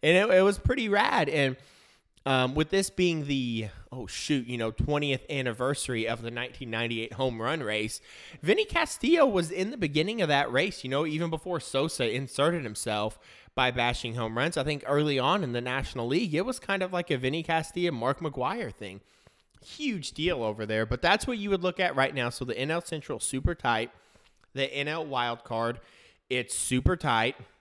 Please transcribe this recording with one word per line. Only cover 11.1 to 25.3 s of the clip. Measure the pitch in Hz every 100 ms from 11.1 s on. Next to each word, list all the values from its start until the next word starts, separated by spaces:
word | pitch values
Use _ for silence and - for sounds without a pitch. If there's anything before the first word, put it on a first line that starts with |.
| 151 170
before | 160 - 170
Sosa | - 135 156 - 120
inserted | 120 135 - 147 170
himself | 127 104 - 107 107 - - - - -
by | 127
bashing | 123 120 123 120
home | 117 113 113
runs. | 143 170
I |
think | 139 147 -
early | 143 151 139
on | 127 196
in | 151
the | 120
National | 123 131 131 127 117
League, | 151 220
it | 151 214
was | 254
kind | - 196
of | 185
like | 180 175
a | 139
Vinny | 131 156
Castilla, | 160 165 160 - 175
Mark | 135 117 139
McGwire | 165 131 123 220 170
thing. | - 101 98 _ _ _ _ _ _
Huge | - - 277 208 139
deal | - 160 156
over | 113 107
there, | 107 110 110
but | 123
that's | 165 208 -
what | 240
you | 202
would | 190
look | 180 175
at | 180 135
right | 135
now. | 135 120
So | -
the | 127 117
N | 135
L | 165
Central, | 170 160 - 120
super | - 131 151 170
tight. | 120 113 120 - _ _ _ _ _
The | 135 135
N | 139 143
L | 160
wild | 160 135 120